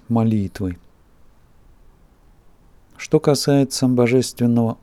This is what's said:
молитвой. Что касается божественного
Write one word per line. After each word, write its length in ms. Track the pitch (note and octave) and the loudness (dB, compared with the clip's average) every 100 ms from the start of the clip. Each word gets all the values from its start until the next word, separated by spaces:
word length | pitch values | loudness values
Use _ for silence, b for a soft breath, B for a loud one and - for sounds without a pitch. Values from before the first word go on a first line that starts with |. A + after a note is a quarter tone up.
| - | -4
молитвой. 720 | A#2 A2+ A2 F#2+ - F#2 F2+ - _ _ _ - _ _ - - - - _ _ _ _ - - _ _ - _ - | 0 2 0 -4 -6 -8 -8 -16 _ _ _ -20 _ _ -20 -20 -20 -20 _ _ _ _ -20 -20 _ _ -20 _ -20
Что 240 | - D#3 | -2 0
касается 680 | D3+ C#3 - C#3 C3+ - B2+ | 2 0 2 0 0 -2 0
божественного 880 | B2 A#2+ B2+ B2 - A#2+ A#2 A2+ A2+ | 2 2 2 0 -2 0 0 0 -4